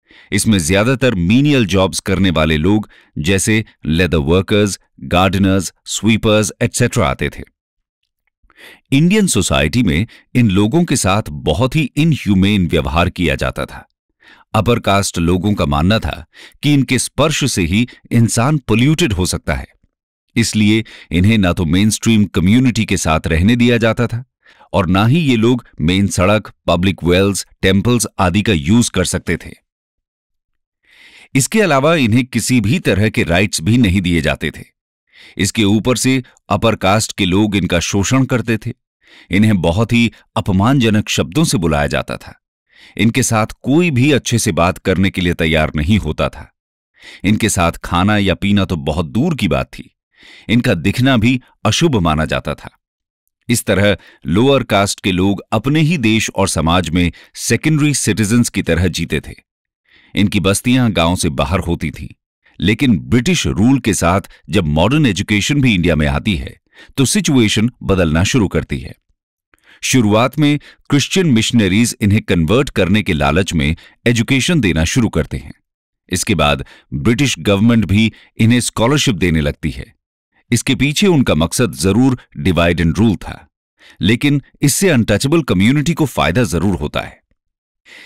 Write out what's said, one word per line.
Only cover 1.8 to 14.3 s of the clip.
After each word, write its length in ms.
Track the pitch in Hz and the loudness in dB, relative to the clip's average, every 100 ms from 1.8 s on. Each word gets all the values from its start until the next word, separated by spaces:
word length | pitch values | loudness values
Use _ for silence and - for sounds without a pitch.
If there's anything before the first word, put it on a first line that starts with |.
| 92 - | 0 -2
करने 300 | - 92 95 | -4 0 0
वाले 280 | 80 78 78 | 2 0 0
लोग 320 | 85 107 104 - _ - | 2 0 -2 -16 _ -8
जैसे 480 | 76 98 113 110 107 _ - | -2 0 2 -2 -2 _ -4
लेदर 320 | 80 90 80 | 0 0 0
वर्कर्स, 600 | 69 90 - 104 104 - _ _ | 2 0 2 0 0 -2 _ _
गार्डनर्स, 720 | 69 87 95 92 98 95 85 _ - | -4 0 2 2 2 0 -2 _ -12
स्वीपर्स, 640 | - 104 110 113 107 107 - | -4 0 0 2 2 0 -2
एटसेटरा 460 | 117 - 120 - 78 | -4 -2 -2 0 -2
आते 220 | 65 71 | -2 -6
थे। 140 | - - _ _ _ _ _ _ _ _ _ _ _ - - - | -8 -20 _ _ _ _ _ _ _ _ _ _ _ -20 -20 -2
इंडियन 360 | 135 170 214 190 | 2 4 2 2
सोसाइटी 560 | 107 85 69 78 117 | 0 0 0 0 0
में 240 | 120 76 117 - _ 123 | 0 0 -2 -8 _ 0
इन 160 | 117 | 2
लोगों 320 | 92 107 156 | 2 2 0
के 120 | 175 135 | 0 0
साथ 280 | 101 101 - | 0 -2 -4
बहुत 460 | 73 64 90 131 160 | -6 -4 -2 0 -2
ही 160 | 147 - | -2 0
इनह्यूमेन 720 | 165 135 - 95 98 104 85 | 0 0 0 2 2 2 0
व्यवहार 420 | 80 67 80 87 | 0 -2 -2 -2
किया 260 | - 82 67 | 0 -2 -2
जाता 300 | 65 - 64 | -4 -6 -10
था। 200 | - - _ _ _ _ | -12 -20 _ _ _ _